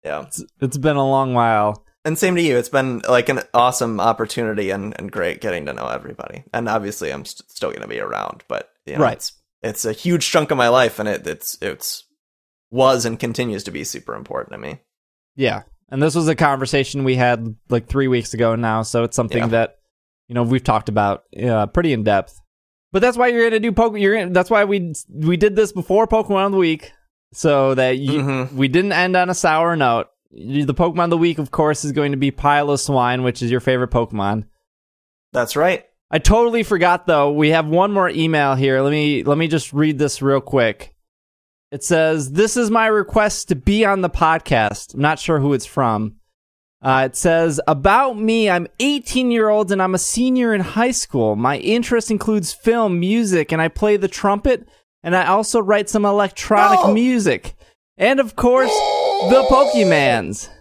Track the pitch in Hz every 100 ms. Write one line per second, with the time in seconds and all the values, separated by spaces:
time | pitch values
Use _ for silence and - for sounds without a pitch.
0 | - 73 69 - - _ 135 139 151 143
1 | 135 135 135 123 117 107 104 104 _ _
2 | 156 160 185 175 170 123 120 139 131 120
3 | - 123 120 131 - 120 123 127 120 107
4 | 110 110 110 - 113 104 95 98 101 -
5 | 98 107 87 - 107 87 71 58 60 64
6 | - - - - - - 117 110 101 -
7 | 78 69 71 - _ - 71 - 50 58
8 | 50 52 50 - _ 57 - _ - 69
9 | 123 - - _ _ _ 110 107 113 107
10 | 175 170 - 170 147 139 120 127 117 -
11 | 107 87 - 80 - - 98 71 - -
12 | _ _ _ _ _ _ _ 120 131 127
13 | 117 117 120 113 123 101 - 73 - -
14 | - 55 - 65 - 52 65 139 _ _
15 | _ _ _ 135 127 104 - _ _ 131
16 | 151 160 160 151 151 135 131 143 131 139
17 | 135 127 123 120 113 107 _ 120 117 139
18 | 135 123 110 113 117 113 113 110 110 120
19 | 117 - 117 120 113 113 - _ _ _
20 | _ _ _ 120 117 131 - 110 - 107
21 | 101 98 _ - 123 110 101 175 170 120
22 | 107 101 - - _ _ _ _ _ 190
23 | 240 240 247 233 233 220 226 202 226 214
24 | 196 220 180 180 180 220 202 202 175 151
25 | - 127 156 175 208 196 208 190 - 196
26 | 226 220 214 196 196 190 170 160 - _
27 | _ _ _ - 160 143 135 131 127 131
28 | 139 147 139 135 127 135 135 156 196 170
29 | 185 185 180 175 170 156 170 165 131 117
30 | - _ _ 60 101 143 143 131 170 165
31 | 170 170 170 160 143 - 151 147 147 143
32 | 143 139 139 135 143 147 143 139 - 135
33 | 123 127 127 120 120 123 135 127 123 120
34 | 113 107 98 110 104 _ _ _ _ _
35 | _ _ _ 127 117 147 175 - _ _
36 | _ 160 - 220 240 233 202 196 175 175
37 | - 156 143 147 151 147 151 165 202 202
38 | 180 - 160 156 139 131 135 131 139 151
39 | 147 139 143 147 165 156 - 139 156 139
40 | 147 - 135 139 135 135 113 101 - _
41 | _ _ _ _ _ _ _ 139 - 165
42 | 160 160 135 151 220 247 220 226 220 214
43 | 190 226 208 - - 147 156 208 208 196
44 | 180 - 160 160 - 123 107 - - -
45 | 147 156 - 156 139 135 - - 123 107
46 | 107 - _ _ _ _ _ _ 135 131
47 | 131 - 180 165 165 143 - 151 151 226
48 | 269 214 220 226 214 175 165 - 269 285
49 | - 254 247 233 214 214 196 196 185 185
50 | - - 254 254 233 208 175 214 247 254
51 | - 135 110 104 123 147 - 226 233 233
52 | 220 208 - 214 160 - 226 233 220 175
53 | 185 226 214 180 147 160 160 - 214 208
54 | 196 - 202 208 277 233 - _ _ _
55 | 165 185 170 196 214 233 196 208 208 214
56 | 208 202 196 - - 208 208 370 262 214
57 | 247 247 190 117 - - _ _ _ -
58 | 214 269 233 - 233 254 254 - - -
59 | - - 180 262 262 262 285 302 190 156
60 | 135 117 85 - - -